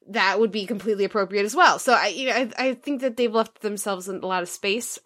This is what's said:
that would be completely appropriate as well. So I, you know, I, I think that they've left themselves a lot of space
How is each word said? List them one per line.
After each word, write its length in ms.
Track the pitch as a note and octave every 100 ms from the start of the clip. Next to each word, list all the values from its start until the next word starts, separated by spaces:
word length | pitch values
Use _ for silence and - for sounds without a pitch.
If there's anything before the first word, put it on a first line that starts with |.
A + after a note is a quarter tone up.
| -
that 320 | G#3 F#3+ G3
would 120 | A3+
be 140 | G#3+ F#3+
completely 380 | G#3+ G3 G3+
appropriate 400 | G3 G#3+ F#3+ G3+
as 100 | G3+
well. 240 | C4+ E4+ D3+
So 140 | -
I, 160 | A3+ G3+
you 200 | F#3 C4
know, 40 |
I, 200 | A3+ B3 -
I 160 | B3+ B3
think 260 | - C#4
that 160 | C4 A3+
they've 160 | A#3+
left 280 | A3 A3 _
themselves 460 | G#3+ G#3 G#3+ F#3+ F#3
a 60 |
lot 280 | F#3 F#3 F#3
of 60 | F3
space 500 | - G3+ G#3+ A#3 -